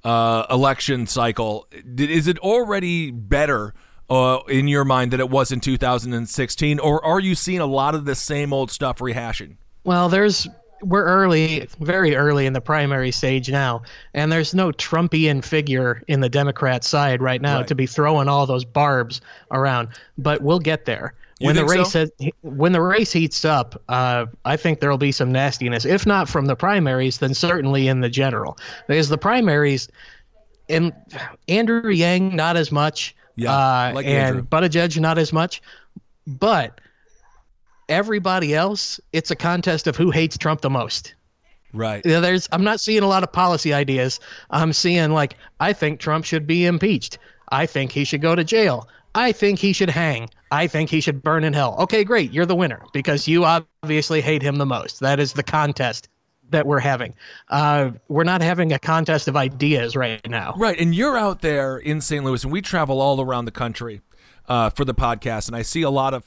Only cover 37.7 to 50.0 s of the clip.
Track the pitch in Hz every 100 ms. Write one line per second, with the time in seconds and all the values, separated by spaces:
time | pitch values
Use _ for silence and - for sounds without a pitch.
37.7 | _ - 160 208 208 185 185 151 151 185
38.7 | 208 - - _ 165 - 165 170 175 175
39.7 | 160 165 139 175 151 165 - 156 156 135
40.7 | 131 113 - - _ _ _ _ _ _
41.7 | 107 110 104 170 165 180 185 - 165 202
42.7 | 220 - 220 196 190 180 202 180 165 160
43.7 | 143 139 131 127 - - - - 156 160
44.7 | 147 180 175 156 156 143 - - - 165
45.7 | 202 151 147 - 156 160 160 147 165 175
46.7 | 170 202 151 - - - _ - 135 160
47.7 | 139 131 143 139 151 160 175 165 226 208
48.7 | 123 - _ _ - 247 - 202 196 202
49.7 | 185 185 160